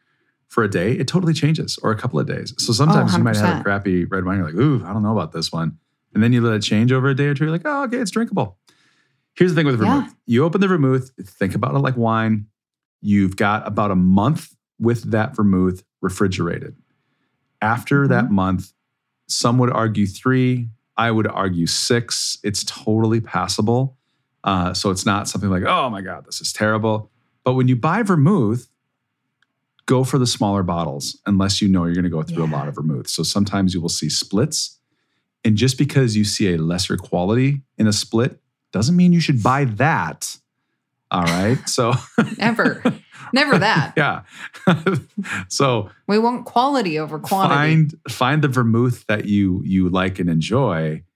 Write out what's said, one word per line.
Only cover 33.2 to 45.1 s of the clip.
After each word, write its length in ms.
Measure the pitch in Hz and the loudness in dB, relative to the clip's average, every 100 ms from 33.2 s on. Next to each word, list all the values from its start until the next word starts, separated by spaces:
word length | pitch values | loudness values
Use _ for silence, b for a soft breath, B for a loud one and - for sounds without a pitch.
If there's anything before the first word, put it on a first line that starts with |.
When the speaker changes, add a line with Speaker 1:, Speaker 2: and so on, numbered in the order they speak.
Speaker 1:
sometimes 500 | 80 104 101 101 95 | -4 -2 -2 0 0
you 80 | 90 | -2
will 80 | 82 | -4
see 200 | - 151 | -4 -4
splits. 680 | - - 98 151 - - - _ _ _ _ _ _ | -4 -2 0 0 -2 -6 -10 _ _ _ _ _ _
And 140 | 113 107 | 0 2
just 200 | 127 - | 2 2
because 380 | 139 143 127 107 | 0 2 2 2
you 80 | |
see 300 | 104 - 104 | 0 0 0
a 40 | 85 | 0
lesser 400 | 80 90 - - | 0 -2 -2 -4
quality 680 | - 90 90 117 131 143 - - | -4 -2 0 2 2 0 -6 -2
in 100 | 107 | 0
a 60 | |
split 460 | 104 - 113 123 - _ _ _ | 0 -2 0 0 -4 _ _ _
doesn't 240 | 95 120 175 | -2 2 4
mean 160 | 180 | 6
you 80 | 170 | 4
should 220 | 156 135 | 2 2
buy 220 | 104 135 135 | 2 2 0
that. 720 | 104 143 135 80 - - - _ _ _ _ _ _ _ | 0 0 0 -4 -8 -12 -14 _ _ _ _ _ _ _
All 140 | 92 | -2
right. 340 | 85 87 101 131 - | 0 0 0 -2 -2
So 260 | - 117 127 - - | -2 0 0 -2 -2
<laughs> 200 | 208 - | -2 -2
Speaker 2:
Never. 440 | 226 226 262 - 247 - B B B | -2 0 -2 0 -4 -4 B B B
Never 240 | 254 294 202 | 0 2 2
that. 340 | 196 185 - - | 2 0 0 -2
Speaker 1:
Yeah. 240 | 143 87 - B B B - | -2 -2 -10 B B B 0
<laughs> 300 | 170 185 160 - | 0 0 -4 -6